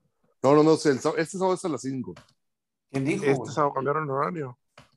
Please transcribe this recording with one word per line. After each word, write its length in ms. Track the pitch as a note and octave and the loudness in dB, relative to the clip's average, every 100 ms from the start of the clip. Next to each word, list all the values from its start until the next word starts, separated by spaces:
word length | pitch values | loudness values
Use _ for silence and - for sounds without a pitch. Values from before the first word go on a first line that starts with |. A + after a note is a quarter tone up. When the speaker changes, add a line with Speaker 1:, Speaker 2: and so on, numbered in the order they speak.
| _ _ _ _ | _ _ _ _
Speaker 1:
No, 120 | C3 | 4
no, 80 | D3 | 6
no. 140 | D#3 D#3 | 6 6
Si 120 | D#3 | 4
el 100 | B2+ | 2
sá-, 140 | D3+ D#3 | 0 -2
este 180 | D#3+ F#3 | -4 -2
sábado 180 | F#3 F3+ | -2 -2
es 80 | F#3 | -4
a 20 | |
las 140 | C3+ | -6
cinco. 320 | C3+ C3+ G2 E2+ _ _ _ _ _ _ _ | -6 -8 -10 -14 _ _ _ _ _ _ _
Speaker 2:
¿Quién 140 | C3+ | -4
dijo, 180 | C3+ - | -2 0
Speaker 3:
Este 120 | - C3+ | 0 0
Speaker 2:
güey? 160 | A#2 | -2
Speaker 3:
sábado 220 | C#3+ C#3+ | -2 -2
cambiaron 300 | C#3 C3 D3 | -2 -4 -4
el 60 | D3+ | -4
horario. 480 | C3+ D#3 F3 C3+ B2+ _ - _ | -4 -4 -6 -10 -14 _ -20 _